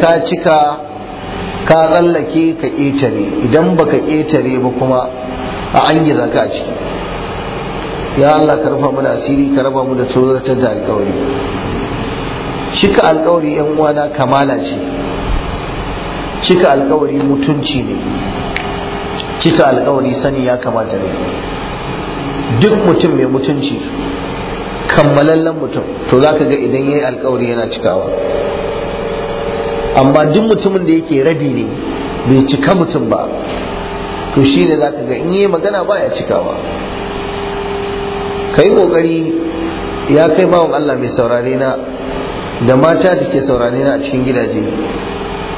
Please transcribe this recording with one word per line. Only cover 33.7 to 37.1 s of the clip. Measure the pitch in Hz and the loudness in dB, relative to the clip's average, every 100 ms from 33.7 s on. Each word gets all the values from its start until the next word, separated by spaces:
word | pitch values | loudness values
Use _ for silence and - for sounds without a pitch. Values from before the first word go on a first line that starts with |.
| - - - - - - | -8 -8 -8 -8 -8 -2
to, | - | 2
shi | 135 143 175 | 4 4 4
ne | 156 | 4
za | 117 | 0
ka | 113 | -2
ga | 117 | -4
in | 120 165 | -2 0
yi | 196 202 | 2 2
magana | 170 202 202 175 | 2 0 0 0
baya | 202 - | 0 0
cikawa. | - - 92 - - - - - - - | -2 0 0 -2 -4 -6 -6 -8 -8 -8